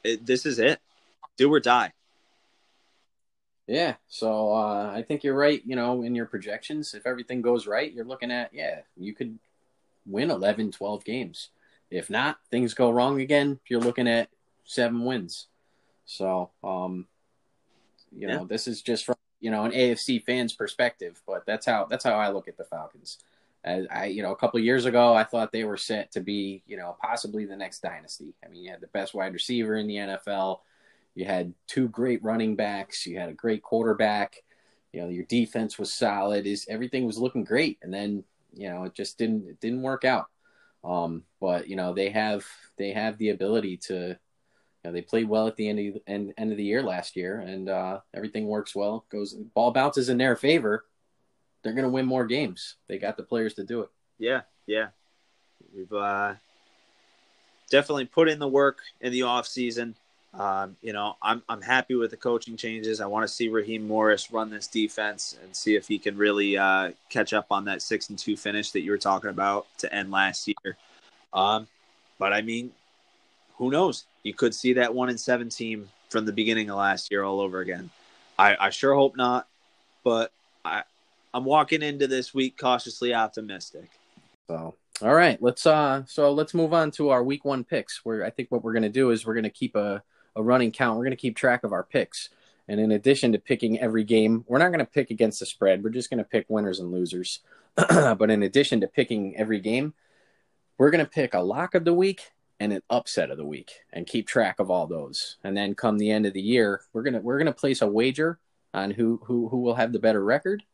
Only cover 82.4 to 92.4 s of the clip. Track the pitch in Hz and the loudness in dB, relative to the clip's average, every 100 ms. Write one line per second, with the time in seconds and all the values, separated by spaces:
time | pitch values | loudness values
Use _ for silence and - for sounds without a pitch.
82.4 | 131 - 131 123 120 - 123 117 110 - | -2 0 2 2 -2 -4 0 2 0 -4
83.4 | 107 95 - - 90 _ _ _ _ _ | -12 -12 -14 -18 -20 _ _ _ _ _
84.4 | - 82 82 - _ - 107 156 170 113 | -10 -8 -8 -14 _ -4 4 8 6 6
85.4 | 123 120 160 151 147 135 131 - 143 143 | 0 4 4 6 4 0 -4 2 4 4
86.4 | 151 170 160 165 156 147 147 127 123 143 | 0 0 2 2 2 0 2 4 2 -2
87.4 | 139 131 120 139 - - 117 110 98 - | -2 -4 -2 -4 -4 -10 -6 -4 -4 -6
88.4 | 120 120 113 113 107 120 131 113 110 113 | -4 -2 0 0 2 2 4 2 0 -2
89.4 | 107 - 127 107 101 101 _ _ _ 110 | -4 -4 -2 -2 -2 -4 _ _ _ -2
90.4 | 110 127 117 - 123 113 131 127 123 113 | 4 4 4 2 0 2 -2 -2 -4 2
91.4 | 131 123 110 92 - 139 98 - - _ | 2 2 0 -4 0 0 0 -6 -14 _